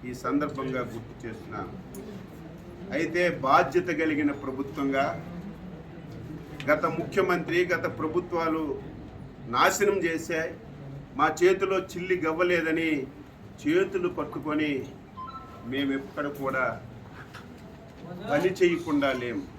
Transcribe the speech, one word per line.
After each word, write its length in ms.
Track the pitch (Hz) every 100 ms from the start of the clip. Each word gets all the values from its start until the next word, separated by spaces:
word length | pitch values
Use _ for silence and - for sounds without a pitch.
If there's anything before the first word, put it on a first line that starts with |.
| 123
ఈ 40 | 123
సందర్భంగా 600 | 147 143 147 131 131 127 113
గుర్తు 220 | 110 - -
చేస్తున్నాను. 480 | 113 110 - 104 185 185 - 196 214 196 - - - - - - - 139
అయితే 260 | 165 170 175 147 135
బాధ్యత 420 | 156 180 180 175 151
కలిగిన 300 | 160 147 147 139
ప్రభుత్వంగా 640 | 135 131 139 - 139 135 143 - - 175 180 - - 156 - - - - - 156 - - -
గత 160 | 196 170 165
ముఖ్యమంత్రి, 600 | 151 202 185 175 151 170 175
గత 120 | 170 - 123
ప్రభుత్వాలు 640 | 156 165 175 170 165 160 151 131 - - - - - - 131 120
నాశనం 420 | 170 185 202 196 165
చేశాయి, 440 | 165 - 165 165 165 - - - - - 127
మా 80 | 156 160
చేతిలో 380 | 180 185 190 190 -
చిల్లి 260 | 170 180 185 156
గవ్వలేదని 640 | 208 180 175 160 160 160 151 131 - - - - -
చేతులు 480 | 143 170 190 190 175 151
పట్టుకొని 540 | 143 156 147 151 151 135 123 - - - - - - - 117
మేము 200 | 135 139 135
ఎక్కడ 260 | - - 143 143
కూడా 240 | 135 170 123 - - - - - - - - - - - - - - - 196
పని 200 | 151 180 180
చేయకుండా 500 | 175 165 - 147 139 127
లేము. 220 | 123 107 92